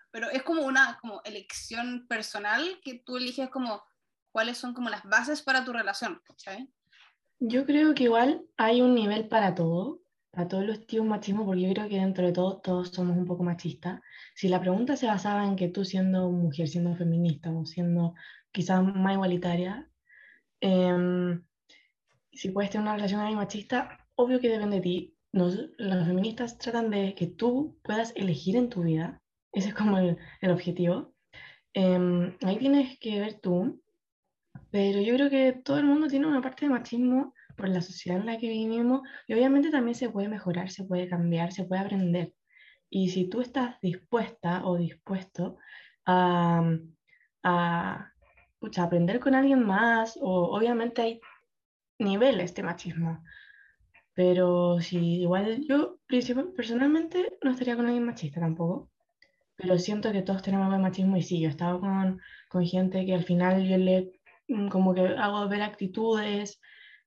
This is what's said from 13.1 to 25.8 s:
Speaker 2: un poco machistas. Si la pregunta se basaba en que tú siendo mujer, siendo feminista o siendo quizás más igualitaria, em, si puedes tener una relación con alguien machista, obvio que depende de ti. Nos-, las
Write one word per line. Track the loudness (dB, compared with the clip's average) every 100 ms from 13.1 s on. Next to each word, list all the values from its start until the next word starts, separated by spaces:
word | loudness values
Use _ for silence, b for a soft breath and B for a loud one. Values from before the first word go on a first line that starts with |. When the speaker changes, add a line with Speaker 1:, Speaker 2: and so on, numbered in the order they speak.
| 0
Speaker 2:
un | 0
poco | -2
machistas. | -2 -2 -6 -8 -10 -10 B B B -4
Si | 0
la | 0
pregunta | 0 0 0 0
se | 0
basaba | -2 -2 -2 0
en | -2
que | -2
tú | -4 -4
siendo | 0 0 2 0
mujer, | 0 0 -2 -4
siendo | -2 -2 0
feminista | 0 2 0 -2 -4
o | -6 -6
siendo | -4 0 2 0 -4 B B B
quizás | -4 0 2
más | 2 2 0
igualitaria, | 2 0 -2 -2 -2 -4 -6 -14 _ _ b b b b -4
em, | 2 4 4 2 2 0 0 -2 -8 _ _ b b _ _ _ _
si | -10 -6
puedes | -2 -2
tener | -2
una | -2 -2
relación | -2 -2
con | -2
alguien | -2
machista, | -4 -8 -4 -4 -4 -10 _ 0
obvio | 2 2
que | 2
depende | 0 0 -2
de |
ti. | 0 -2 -6 _ _
Nos-, | 0 2 0 -6
las | -8